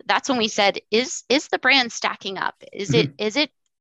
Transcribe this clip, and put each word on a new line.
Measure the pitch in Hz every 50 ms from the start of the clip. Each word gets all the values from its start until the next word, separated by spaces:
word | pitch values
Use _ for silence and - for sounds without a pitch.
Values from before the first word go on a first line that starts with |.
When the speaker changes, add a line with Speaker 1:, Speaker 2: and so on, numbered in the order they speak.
| -
Speaker 1:
That's | - 202 185 - -
when | 269 247
we | 214 220
said, | - - 202 196 185 - - -
Is, | 214 220 254 - - - - -
is | 240 302 - -
the | - 370
brand | - 254 269 269 247 233
stacking | - - - 208 202 - - 196 196 170
up? | - - - _ - - -
Is | - 202 185 147
it, | - - 139 -
Speaker 2:
Mm-hmm. | - 202
Speaker 1:
is | 220 208
it | 277 302 - _ _ _ _ _ _